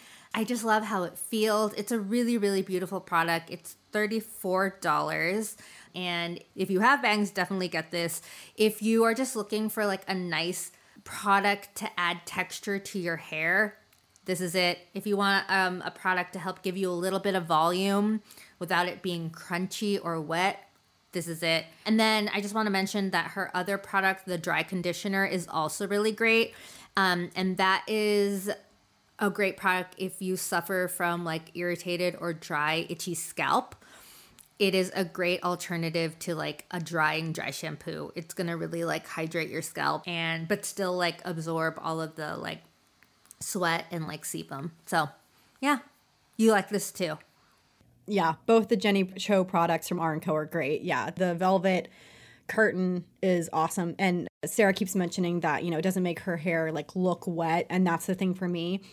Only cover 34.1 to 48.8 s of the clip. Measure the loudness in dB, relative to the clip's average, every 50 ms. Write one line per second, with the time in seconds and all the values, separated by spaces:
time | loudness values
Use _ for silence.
34.1 | -20 -20 -20 -20 -20 -20 -20 _ _ 0 2 2 4 2 2 0 0 -4 -4 -4
35.1 | -4 -2 0 0 0 0 0 -2 -2 -4 -4 -6 -4 -2 -2 -2 0 0 -2 -2
36.1 | -4 -6 -6 -6 -4 -4 -4 -6 -8 -8 -10 -10 -8 -8 -6 -2 0 2 2 2
37.1 | 2 0 -2 -4 -4 -6 -6 -6 -8 -8 -8 -8 -10 -10 -8 -8 -8 -8 -8 -10
38.1 | -10 -10 -10 -8 -6 -6 -4 -4 -4 -4 -6 -6 -6 -4 -4 -2 -2 -4 -6 -8
39.1 | -6 -6 -6 -4 -2 -4 -4 -4 -4 -6 -8 -6 -4 -2 0 0 0 -2 -4 -6
40.1 | -4 -4 -2 -2 -2 -2 -2 -2 -2 -2 -2 -4 -6 -4 -2 -2 0 0 0 0
41.1 | -2 -2 -6 -6 -6 -4 -4 -2 0 0 0 0 -2 -2 -4 -4 -4 -4 -4 -6
42.1 | -8 -8 -8 -8 -8 -8 -8 -8 -10 -10 -12 _ _ _ _ _ _ _ _ _
43.1 | _ _ _ -20 -18 -12 -10 -8 -4 -2 0 0 0 0 -2 -4 -8 -6 -6 -6
44.1 | -8 -10 -8 -8 -8 -8 -8 -8 -10 -10 -10 -10 -12 _ _ -2 0 0 0 0
45.1 | -2 -12 _ _ _ _ _ _ _ _ 0 0 0 0 -2 -6 _ _ _ _
46.1 | _ _ _ _ _ 4 6 6 6 6 4 2 -2 -2 -2 -4 -4 -4 -4 -4
47.1 | -4 -6 -10 _ _ _ _ _ _ _ _ _ _ _ _ _ _ _ _ -2
48.1 | 2 4 4 4 2 2 _ 6 6 6 6 4 2 2